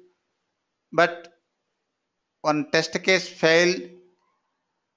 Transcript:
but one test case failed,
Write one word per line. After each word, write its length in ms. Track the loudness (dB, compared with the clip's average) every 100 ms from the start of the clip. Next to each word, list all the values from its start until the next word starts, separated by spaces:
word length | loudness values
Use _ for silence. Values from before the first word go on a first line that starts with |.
| _ _ _ _ _ _ _ _ _
but 360 | 0 0 -2 -18 _ _ _ _ _ _ _ _ _ _ _
one 300 | -4 -4 -2
test 300 | -2 -2 -4
case 240 | 0 0 -2
failed, 540 | -2 2 4 2 0 -8 -20 _ _ _ _ _ _ _ _ _